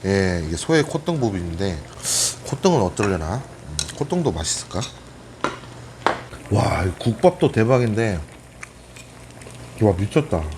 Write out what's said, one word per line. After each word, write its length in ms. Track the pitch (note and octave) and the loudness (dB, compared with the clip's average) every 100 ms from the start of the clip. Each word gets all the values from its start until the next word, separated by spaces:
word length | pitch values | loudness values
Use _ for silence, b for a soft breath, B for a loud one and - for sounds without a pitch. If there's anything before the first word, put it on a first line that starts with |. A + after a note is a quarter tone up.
| F#2+ | 4
예, 360 | G2 F#2+ F2+ D#2+ | 4 4 2 -2
이게 80 | E2 | -4
소의 280 | - D#3+ | 2 2
콧등 360 | C#3+ D#3 D3+ E3 | 4 -2 -2 0
부분인데 580 | A#2 G2 E2+ E2+ G2 D#2+ C#2+ B B B B B - | 0 0 -4 -2 -2 -2 -8 B B B B B -6
콧등은 340 | C#3 F#3+ D#3+ | 0 4 4
어떨려나? 540 | F#2 - G#2 F#2 D#2 A2+ | 2 2 2 2 -2 -4
음, 420 | C#3 - - D2+ - - | -6 -16 -8 -8 -6 -6
콧등도 340 | D3 F3+ D3 | -2 2 2
맛있을까? 480 | D#2 D#2+ - - - B2 - - - - - - - - - - - - - - - - | 0 -4 -4 -6 -6 -6 -10 -18 -20 -20 -6 -4 -4 -14 -16 -16 -2 -2 -2 -8 -16 0
와, 320 | G2+ A#2 D#2+ F2+ | 2 2 2 0
이 60 | - | 0
국밥도 520 | A#2 A2 F3+ F3+ D#3+ | -2 4 4 6 2
대박인데, 680 | - A2 C3 A#2+ G#2 A2+ F2 D2+ - - - - - - - - - - - - - - - | 4 4 4 4 2 0 0 -6 -16 -20 -18 -18 -18 -20 -20 -20 -20 -20 -18 -18 -16 -18 4
와, 120 | G#2+ F#2 | 4 4
미쳤다. 460 | G2 D#3 D3+ F2 D#2 | 2 2 2 -2 -2